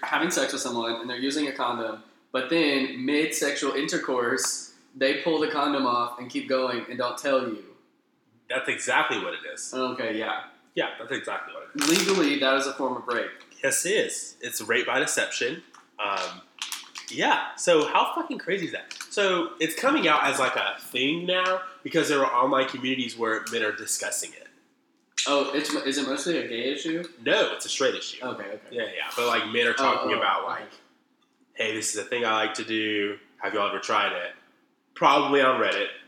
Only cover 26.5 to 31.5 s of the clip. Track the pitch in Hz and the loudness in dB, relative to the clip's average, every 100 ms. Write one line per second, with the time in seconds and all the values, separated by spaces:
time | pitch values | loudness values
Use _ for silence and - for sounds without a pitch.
26.5 | 117 127 147 165 160 170 - 117 214 - | -2 -2 -2 -2 -4 -6 -6 2 4 2
27.5 | - - - 131 95 - - 127 110 101 | 0 -6 2 2 2 -6 -8 -8 -8 -10
28.5 | 104 - 120 107 90 - - 120 117 107 | -12 -10 -6 -6 -6 -6 0 2 2 0
29.5 | 120 117 113 135 - - 208 202 - - | 2 2 4 2 2 2 2 2 2 0
30.5 | - - - _ _ _ _ _ _ _ | -6 -8 -18 _ _ _ _ _ _ _